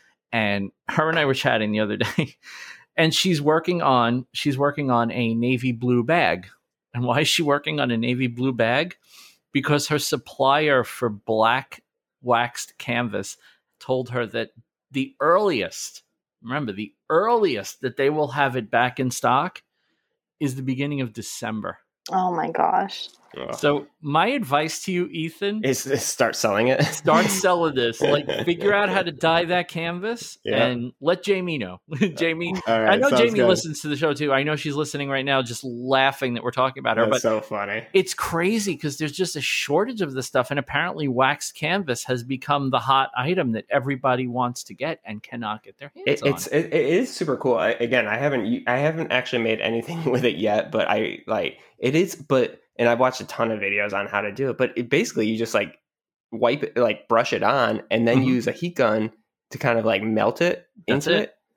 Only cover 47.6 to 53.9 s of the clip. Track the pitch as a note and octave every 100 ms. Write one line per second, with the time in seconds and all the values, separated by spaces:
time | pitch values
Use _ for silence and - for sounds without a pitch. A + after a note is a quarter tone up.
47.6 | G2 A2+ A#2+ B2 G#2+ A2+ D3 C3 G2+ A#2+
48.6 | - B2+ D3+ D#3+ D3+ B2+ - B2 A2+ A2
49.6 | - A#2 A#2 E3+ C#3 A#2+ A#2+ - G#2+ G#2
50.6 | - A2 - G#2+ F#2+ - - G#2+ E2+ -
51.6 | - - B2+ D#3 F3+ - - C3 A#2+ -
52.6 | _ - A#2 A#2+ B2+ - G2+ - A2+ G#2+
53.6 | G2 G2+ G#2